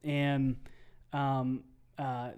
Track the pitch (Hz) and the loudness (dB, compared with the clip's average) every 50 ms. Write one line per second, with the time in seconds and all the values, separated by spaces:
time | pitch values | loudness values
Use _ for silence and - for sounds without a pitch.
0 | - 151 143 143 143 143 139 139 135 131 127 - - - - - - - - - | -4 0 2 2 4 4 4 4 4 2 2 -2 -6 -16 -18 -20 -20 -20 -20 -20
1 | - - - 143 139 135 135 131 127 127 131 127 - - - - - - - - | -10 -4 -2 0 2 2 2 2 0 0 -2 -4 -6 -12 -20 -20 -20 -14 -8 -6
2 | 139 131 127 123 120 123 - | -4 -4 -4 -4 -6 -8 -8